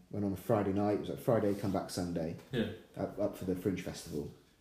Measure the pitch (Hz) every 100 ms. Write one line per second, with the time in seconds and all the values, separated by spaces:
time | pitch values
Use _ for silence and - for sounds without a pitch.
0 | - 104 101 95 - 110 101 98 104 104
1 | - 76 - 110 104 98 101 92 - -
2 | 87 85 80 85 - 117 98 90 - -
3 | 92 - 101 - 92 90 104 87 - -
4 | - 80 73 - - _